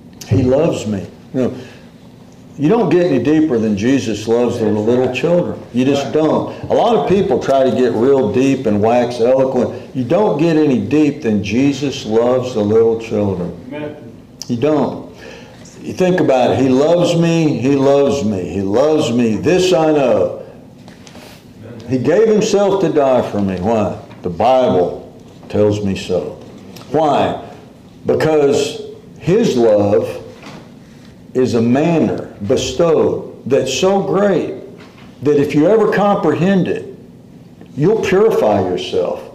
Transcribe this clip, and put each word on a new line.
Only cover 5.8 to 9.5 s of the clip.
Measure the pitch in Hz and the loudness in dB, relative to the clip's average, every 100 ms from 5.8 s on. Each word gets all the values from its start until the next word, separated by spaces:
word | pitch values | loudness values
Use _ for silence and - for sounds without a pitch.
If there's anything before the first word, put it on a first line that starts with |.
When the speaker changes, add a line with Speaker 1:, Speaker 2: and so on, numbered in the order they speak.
| 131 | 0
Speaker 1:
just | 139 117 | 0 0
Speaker 2:
Right. | |
Speaker 1:
don't. | 147 156 120 - - - | 0 0 0 -4 -10 -2
A | |
lot | 127 208 214 | 0 2 2
of | - | 2
people | 196 175 127 | 0 0 -2
try | - 135 | 0 2
to | 127 | 2
get | 110 123 | 2 0
real | 107 131 135 110 | 2 2 4 2
deep | 120 135 131 110 | 2 2 0 0
and | 104 | 0
wax | 107 147 120 - | 2 2 0 0
eloquent. | 117 135 131 | 2 2 2